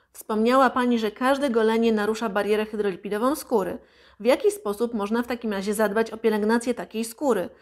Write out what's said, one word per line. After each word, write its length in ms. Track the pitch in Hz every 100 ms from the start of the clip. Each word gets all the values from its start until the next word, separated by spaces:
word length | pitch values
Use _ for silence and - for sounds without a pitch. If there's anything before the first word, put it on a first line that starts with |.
| _
Wspomniała 580 | - - 214 226 262 254
Pani, 300 | 262 247 240
że 120 | 214
każde 380 | 208 254 277 285
golenie 440 | 226 220 226 226
narusza 360 | 214 208 220 233
barierę 360 | 202 202 208 214
hydrolipidową 720 | 214 202 175 202 208 247 302
skóry. 420 | - 233 175 - - _ _ -
W 60 | 208
jaki 260 | 285 415
sposób 420 | 415 208 202 233
można 300 | 233 202 226
w 40 | 240
takim 260 | 240 220
razie 200 | 196 190
zadbać 380 | 208 214 202 220
o 60 | 220
pielęgnację 560 | 226 214 214 233 247
takiej 320 | 240 175 214 226
skóry? 440 | - 294 208 170 -